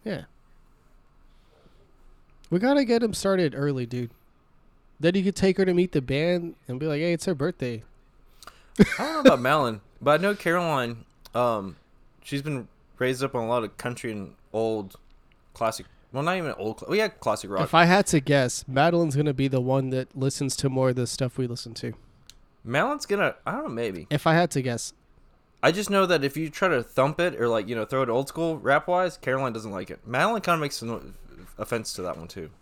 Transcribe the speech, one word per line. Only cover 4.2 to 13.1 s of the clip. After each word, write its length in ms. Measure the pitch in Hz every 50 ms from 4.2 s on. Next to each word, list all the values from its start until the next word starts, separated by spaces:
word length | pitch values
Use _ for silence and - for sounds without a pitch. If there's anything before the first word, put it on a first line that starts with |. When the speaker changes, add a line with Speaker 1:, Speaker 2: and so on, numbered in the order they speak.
| _ _ _ _ _ _ _ _ _ _ _ _ _ _ _ _
Speaker 1:
Then 160 | 143 170 180
you 80 | 202 180
could 120 | 202 185
take 220 | - 190 190 185
her 80 | - 190
to 80 | 185 175
meet 180 | 175 185 180
the 100 | - 147
band 540 | 127 120 135 143 156 175 180 175 170 170 - _ _
and 120 | - 127 127
be 60 | 151
like, 160 | 156 147 147
"Hey, 120 | 160 175 170
it's 120 | 160 -
her 80 | 190 180
birthday." 480 | 135 139 180 170 - 135 123 117 110 - - - - _ _ _ - _ _ - - - - - - _ - - -
Speaker 2:
I 40 | 208 - - -
don't 140 | 240 294 320
know 40 | 311
about 200 | 269 262 151 127
Malin, 400 | 120 127 147 156 135 120 110 98 - - _ -
but 180 | - 139 147 156
I 20 | 185
know 100 | 202 208
Caroline, 680 | 196 - 175 165 180 175 165 151 135 123 117 117 117 - _ _ _ - - -
um, 420 | 120 123 120 113 107 95 95 85 - _ _ _ _ - - _ _
she's 220 | - - 143 139 139
been 240 | 151 147 127 110 - _ _ _ _ _ -
raised 240 | 127 127